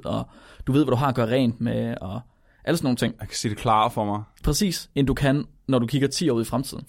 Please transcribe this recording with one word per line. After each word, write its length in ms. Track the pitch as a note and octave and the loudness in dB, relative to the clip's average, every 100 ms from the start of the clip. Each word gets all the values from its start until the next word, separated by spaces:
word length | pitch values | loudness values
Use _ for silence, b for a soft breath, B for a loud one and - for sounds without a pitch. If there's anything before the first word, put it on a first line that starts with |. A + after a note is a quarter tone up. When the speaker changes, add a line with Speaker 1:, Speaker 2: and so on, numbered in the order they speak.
Speaker 1:
og 240 | - A2 A2+ B B B - | -4 -6 -6 B B B 0
du 60 | |
ved, 120 | C3+ | 2
hvad 60 | D3 | 4
du 40 | A#2+ | 2
har 100 | C#3+ | 2
at 80 | |
gøre 160 | B2 A2+ | 0 2
rent 300 | B2+ B2 A#2+ | 2 2 0
med, 340 | A#2 A#2 A#2 A#2 | -2 -2 -4 -6
og 200 | F#2 G#2+ - _ _ _ | -8 -10 -12 _ _ _
alle 120 | - E3 | -2 0
sådan 100 | C#3 | 0
nogle 100 | B2 | 0
ting. 180 | A2+ - | -2 -4
Speaker 2:
Jeg 80 | G#2 | -10
kan 80 | - | -6
se 120 | A#2 | -4
det 80 | G#2 | -2
klare 340 | A#2+ G#2+ A2+ | 2 4 2
for 140 | A2+ | 0
mig. 180 | G#2 G#2 G#2+ - | -2 -4 -8 -4
Speaker 1:
Præcis, 460 | - D3 G#3 D#3+ - | -2 0 0 -2 -4
end 120 | - C3+ | 0 2
du 80 | |
kan, 300 | B2+ C#3 C#3+ - - - | 2 2 2 -2 -8 0
når 100 | B2+ | 0
du 80 | A#2 | 2
kigger 220 | C#3+ C3+ | 0 0
ti 200 | - E3 | 0 0
år 60 | |
ud 80 | A#2 | 0
i 20 | |
fremtiden. 400 | A2 B2 C3+ - | 0 -4 -6 -10